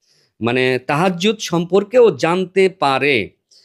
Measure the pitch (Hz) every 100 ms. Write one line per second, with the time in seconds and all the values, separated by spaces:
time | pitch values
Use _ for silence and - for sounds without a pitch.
0 | _ _ _ _ 110 127 127 127 - 147
1 | 190 175 202 214 - 170 175 185 202 254
2 | 233 139 160 180 185 - 190 175 143 135
3 | 139 131 90 - _ _